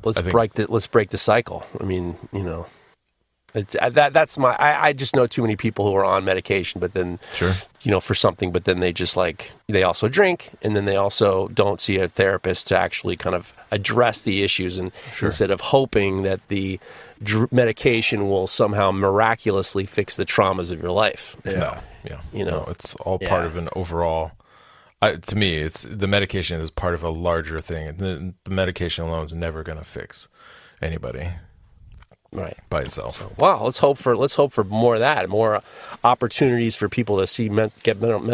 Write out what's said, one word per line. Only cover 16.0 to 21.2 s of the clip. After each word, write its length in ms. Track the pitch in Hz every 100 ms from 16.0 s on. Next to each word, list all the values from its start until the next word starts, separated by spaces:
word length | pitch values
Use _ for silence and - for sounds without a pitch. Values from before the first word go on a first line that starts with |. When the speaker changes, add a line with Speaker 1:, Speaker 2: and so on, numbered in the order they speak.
| 98 95
Speaker 1:
that 220 | 98 95 -
the 300 | 101 95 92 - - - -
dr-, 280 | 104 107 113
medication 760 | 123 120 110 143 113 - 107 101
will 160 | 98 95
somehow 460 | - 107 104 98
miraculously 960 | 95 98 98 110 113 110 98 95 98 95
fix 300 | - 101 -
the 80 | 95
traumas 460 | - 98 92 87
of 80 | 85
your 100 | 85
life. 440 | 92 107 -